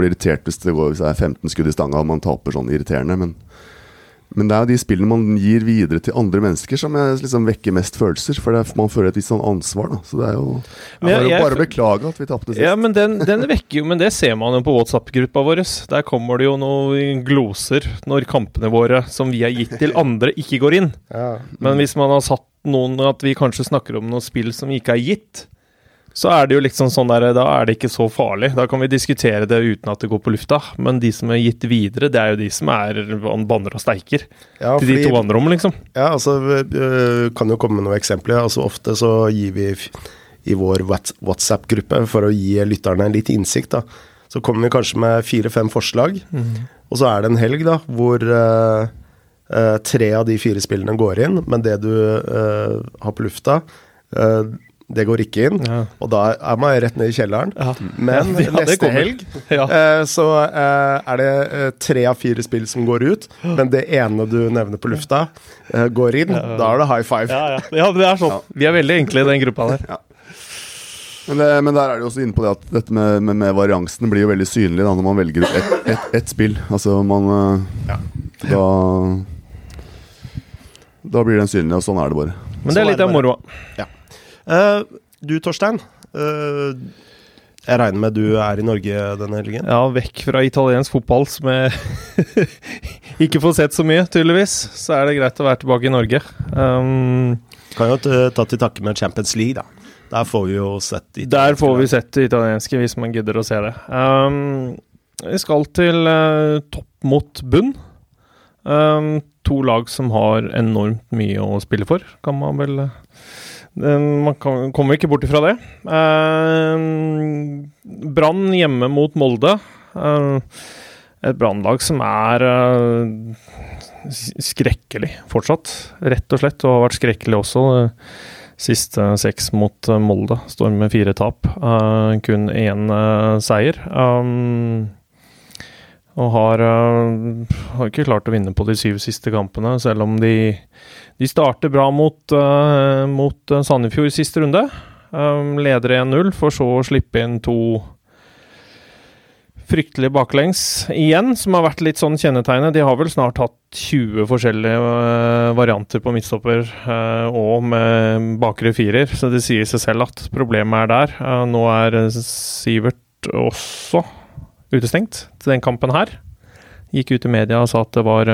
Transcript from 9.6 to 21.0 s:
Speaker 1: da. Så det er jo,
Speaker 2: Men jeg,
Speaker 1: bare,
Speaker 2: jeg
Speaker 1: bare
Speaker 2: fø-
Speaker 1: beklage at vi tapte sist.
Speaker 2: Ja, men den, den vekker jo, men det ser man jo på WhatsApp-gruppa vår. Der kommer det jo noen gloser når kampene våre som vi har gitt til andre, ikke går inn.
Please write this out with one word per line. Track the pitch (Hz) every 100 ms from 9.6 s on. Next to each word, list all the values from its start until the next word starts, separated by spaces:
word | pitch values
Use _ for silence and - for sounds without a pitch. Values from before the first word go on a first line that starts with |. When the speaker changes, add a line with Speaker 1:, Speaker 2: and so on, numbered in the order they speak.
| - 95 113
Speaker 1:
da. | 95
Så | - -
det | 117
er |
jo, | 107 135 127 123 - - -
Speaker 2:
Men | 175
jeg, | 180
Speaker 1:
bare, | 127
Speaker 2:
jeg | 127
Speaker 1:
bare | 156
Speaker 2:
fø- | 131
Speaker 1:
beklage | - - 113 101 147
at | 160
vi | 139
tapte | 127 -
sist. | 107 151
Speaker 2:
Ja, | 202
men | 226 208
den, | 208 214
den | 160 214 269
vekker | 254 - 147
jo, | 151
men | 175
det | 170
ser | - 143 110
man | 113 127
jo | 127
på | 127
WhatsApp-gruppa | 117 123 - 131 127 139 139
vår. | 165 180 - -
Der | 143 147
kommer | 127 117 123
det | 135
jo | 139
noen | 135 139 139 139 139 135
gloser | 123 139 117 98 - 135 - - -
når | 139 127
kampene | 139 107 - 110
våre | 117 117 127 123
som | - 131
vi | 120 117
har |
gitt | 123 117 117
til | 147 -
andre, | 147 113 127 -
ikke | 143 135 139
går | 175
inn. | 180 -